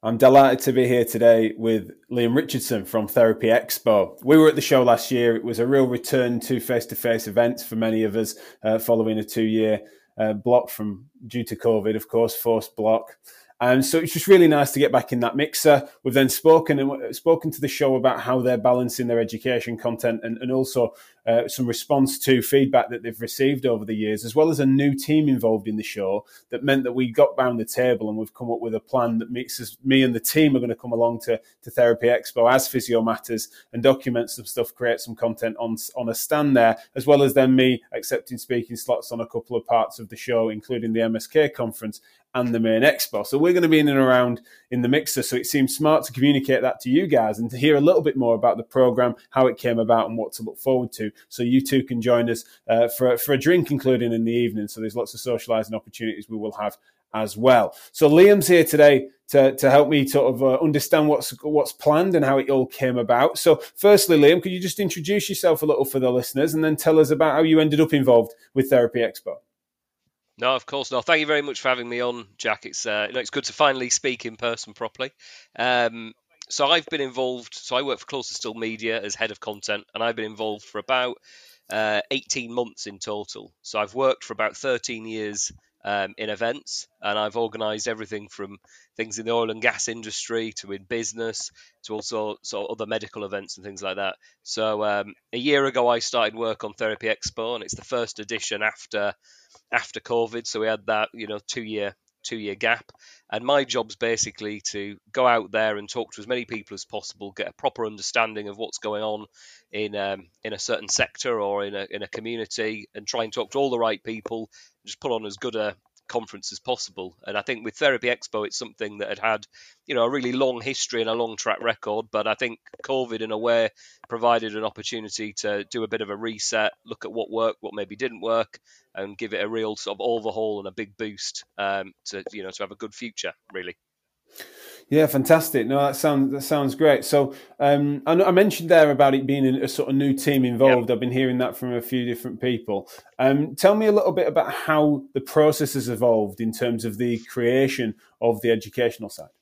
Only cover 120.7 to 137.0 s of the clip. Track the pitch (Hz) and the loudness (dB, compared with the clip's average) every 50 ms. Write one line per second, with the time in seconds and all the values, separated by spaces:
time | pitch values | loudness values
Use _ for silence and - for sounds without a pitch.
120.7 | 135 - - - - 117 113 110 113 117 117 113 110 101 - 120 104 - 113 117 | -8 -8 -8 -6 -4 -4 -4 -4 -4 -4 -4 -6 -6 -8 -4 -4 -4 -4 -2 -4
121.7 | 113 _ - 104 104 110 110 _ - 110 107 110 107 _ 131 120 113 - _ - | -6 _ -6 -6 -6 -6 -6 _ -6 -4 -2 -2 -4 _ -4 -8 -8 -12 _ -20
122.7 | - - - - 135 131 127 120 113 110 110 110 110 107 117 120 117 117 113 107 | -20 -20 -8 -6 -4 -4 -4 -4 -6 -8 -8 -6 -6 -4 -2 0 0 2 0 -2
123.7 | _ _ - - _ _ - _ 120 117 113 120 117 117 110 110 104 107 110 107 | _ _ -20 -20 _ _ -16 _ -10 -2 0 2 2 2 0 -4 -8 -6 -8 -8
124.7 | 101 - 107 - - 113 107 104 - - 110 107 101 - - 107 104 101 101 _ | -8 -10 -14 -10 -10 -10 -12 -10 -10 -10 -10 -10 -12 -8 -6 -4 -4 -6 -6 _
125.7 | - 123 113 107 110 110 110 98 101 104 110 113 113 107 - - - 110 107 104 | -8 -8 -6 -6 -6 -8 -8 -8 -10 -8 -8 -10 -10 -8 -8 -4 -2 -2 -2 -2
126.7 | - _ _ 113 113 _ - 101 101 113 107 - 107 113 113 113 - _ - 107 | -4 _ _ -18 -16 _ -12 -10 -6 -8 -8 -6 -4 -2 -2 -2 -4 _ -12 -14
127.7 | - 107 101 95 104 107 127 127 117 101 87 113 113 113 110 _ - - _ _ | -10 -10 -12 -12 -10 -8 -8 -10 -8 -8 -6 -4 -2 -2 -4 _ -10 -20 _ _
128.7 | _ _ _ _ _ 95 98 101 104 98 117 107 104 92 98 104 113 113 110 107 | _ _ _ _ _ -14 -12 -12 -12 -12 -10 -8 -6 -6 -6 -6 -6 -6 -6 -6
129.7 | 107 - - 98 101 92 101 120 117 113 107 110 101 110 110 110 104 101 98 95 | -8 -8 -10 -10 -8 -6 -4 -4 -4 -4 -4 -6 -6 -6 -6 -6 -6 -8 -10 -12
130.7 | 92 - 110 101 101 _ 110 107 104 98 - - - - - _ _ - 101 98 | -12 -12 -14 -14 _ _ -12 -12 -10 -12 -14 -14 -14 -14 -18 _ _ -6 -4 -4
131.7 | 98 98 95 95 87 _ _ - - 98 95 - - 104 95 95 90 - 101 92 | -4 -4 -6 -10 _ _ _ -14 -14 -12 -12 -12 -14 -12 -12 -12 -10 -10 -12 -12
132.7 | 101 _ - 107 101 - 123 117 107 - - 90 82 _ _ _ 92 95 90 90 | -12 _ -14 -14 -14 -14 -16 -14 -12 -10 -10 -12 -12 _ _ _ -14 -12 -12 -12
133.7 | 87 _ _ _ _ _ _ _ _ _ _ _ _ - - - - - - - | -14 _ _ _ _ _ _ _ _ _ _ _ _ -20 -20 -20 -20 -20 -20 -20
134.7 | - - _ _ 139 151 156 151 147 139 135 - 160 160 160 - - 135 113 117 | -20 -20 _ _ 2 2 2 2 2 -2 4 6 4 4 4 0 -2 -2 -2 0
135.7 | 135 139 139 143 131 - - 160 147 139 135 131 131 139 135 - 160 147 143 131 | 0 0 0 0 -2 0 0 0 2 2 0 0 -2 -6 -4 -2 -2 0 0 -2
136.7 | 127 - 160 156 143 117 | -2 2 4 4 4 4